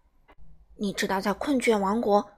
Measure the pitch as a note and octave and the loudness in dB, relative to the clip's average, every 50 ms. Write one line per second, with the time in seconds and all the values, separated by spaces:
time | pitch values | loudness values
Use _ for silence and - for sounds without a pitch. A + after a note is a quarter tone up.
0 | _ _ _ _ _ _ - - - - - - - _ - - G#3 G3 F#3+ - | _ _ _ _ _ _ -20 -18 -18 -18 -18 -20 -20 _ -10 -6 -6 -6 -2 -4
1 | G#3+ F#3+ F#3+ G3 G3 G#3+ F#3+ - - D4 C#4+ B3 A#3 A#3+ A3 G3+ F#3+ F#3+ G#3 A#3 | -2 -2 -2 -2 -2 -2 -4 -2 -2 0 0 2 2 2 2 2 2 0 0 0
2 | B3 G#3+ G3+ G#3 - - - | 2 4 4 4 2 0 -10